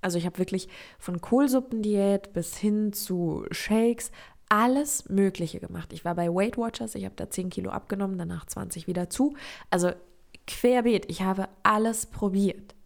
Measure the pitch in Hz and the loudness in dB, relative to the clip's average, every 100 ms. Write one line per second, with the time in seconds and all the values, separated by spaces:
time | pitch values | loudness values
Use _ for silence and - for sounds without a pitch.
0 | 190 175 170 - 185 190 - - - - | 0 0 -2 -2 -2 -2 -6 -16 -20 -16
1 | - 175 - 240 285 262 254 226 208 208 | -6 -6 2 4 6 4 0 -2 0 4
2 | 196 196 - - 170 - 208 208 214 202 | 4 2 0 -6 -6 -2 0 2 0 -2
3 | - 180 170 156 - 165 - 214 233 233 | -4 0 0 -2 -4 -8 0 4 4 2
4 | - - - - - 214 233 262 294 - | -6 -12 -20 -20 0 4 4 4 0 -4
5 | - 196 196 190 165 165 175 180 165 160 | -2 2 2 2 -6 -6 -10 -10 -10 -8
6 | 170 175 175 175 202 240 226 - 226 214 | -6 -2 0 2 0 0 -6 -6 -8 -8
7 | 190 - 196 - 185 180 185 - - 196 | -10 -8 -8 -6 -6 -6 -6 -6 -6 -4
8 | 196 190 170 175 - - 180 175 165 180 | -2 -4 -6 -8 -8 -10 -8 -10 -6 -4
9 | 175 - 277 285 - - - 185 175 - | -4 0 0 0 -14 -16 -2 2 2 0
10 | - - - - - - 247 247 240 214 | -12 -20 -20 -20 -14 0 4 4 4 2
11 | - 165 190 190 190 - - 214 220 226 | 0 -2 0 0 -4 0 2 4 2 0
12 | - - 208 190 196 - - - | -6 -2 0 2 2 0 -12 -20